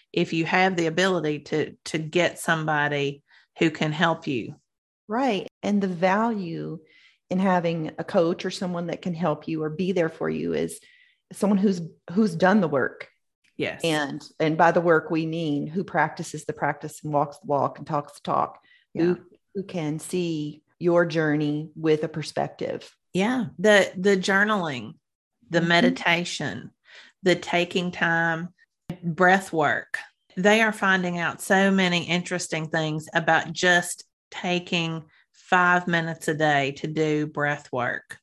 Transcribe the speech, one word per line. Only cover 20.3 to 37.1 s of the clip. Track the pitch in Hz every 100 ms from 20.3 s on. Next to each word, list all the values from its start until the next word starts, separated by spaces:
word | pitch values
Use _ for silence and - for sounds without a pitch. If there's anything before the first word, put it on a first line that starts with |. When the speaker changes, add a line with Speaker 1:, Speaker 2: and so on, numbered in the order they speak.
| 160 151 - _ _
Speaker 2:
your | 170 175 170
journey | 160 156 147 147 151 156 -
with | 160 156
a | 160
perspective. | 160 151 - 143 - - - - _ _
Speaker 1:
Yeah. | 180 208 262 175 -
The, | 208 208 - 190
the | 196 196
journaling, | 180 196 208 214 165 127 107 - _ _ _ _ _
the | 170
Speaker 2:
Mm-hmm. | 175
Speaker 1:
meditation, | 170 170 170 180 170 175 - 143 - - - _ - - _
the | 185 175
taking | - 175 175 190 175
time, | - 170 165 165 165 175 - _ _ - 180
breath | 175 156 180 190 196
work. | 160 139 113 - - - _ _ -
They | 196 214
are | 220
finding | 214 196 190 180 175
out | 165 -
so | - 190 196
many | 190 185 175
interesting | 156 175 175 180 - 160 156
things | 165 156 156 156
about | 170 160 160 -
just | 160 180 175 175 - - _ _
taking | - 185 175 175 175 165 160 156 _ _
five | _ - 185 180 180 175
minutes | 170 165 160 -
a |
day | 151 151 143 139 143
to | 156
do | 156 156